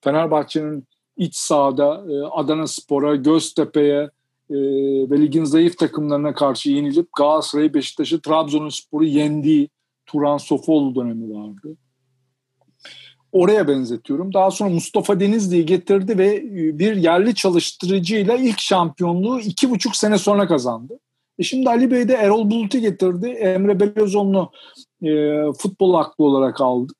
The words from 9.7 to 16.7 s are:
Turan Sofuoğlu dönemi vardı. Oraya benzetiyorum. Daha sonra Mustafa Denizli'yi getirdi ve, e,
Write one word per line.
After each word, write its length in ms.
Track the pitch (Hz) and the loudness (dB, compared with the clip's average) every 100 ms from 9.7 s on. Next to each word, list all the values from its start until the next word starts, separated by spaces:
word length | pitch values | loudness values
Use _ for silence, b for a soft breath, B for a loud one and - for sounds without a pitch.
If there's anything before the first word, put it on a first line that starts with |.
| _ _ _ _ | _ _ _ _
Turan 320 | 151 147 147 | -2 0 -2
Sofuoğlu 580 | - 139 - 156 139 127 | -2 -4 2 0 2 -2
dönemi 400 | 120 113 113 107 | -4 -6 -10 -12
vardı. 400 | 107 101 151 160 _ _ _ _ _ _ _ _ _ _ B B B B _ | -14 -16 -18 -20 _ _ _ _ _ _ _ _ _ _ B B B B _
Oraya 360 | 190 180 214 156 | 2 4 4 2
benzetiyorum. 680 | 135 123 117 - 139 185 | 0 -2 -8 -6 -6 -2
Daha 180 | 190 190 | 2 2
sonra 180 | 190 202 | 2 -2
Mustafa 500 | 170 - 214 190 202 | -2 -2 -4 0 0
Denizli'yi 460 | 196 226 196 175 160 | 2 2 2 0 2
getirdi 520 | 180 - 196 190 208 | 0 2 0 2 2
ve, 180 | 190 208 | 2 0
e, 440 | 269 196 156 | -6 -4 -4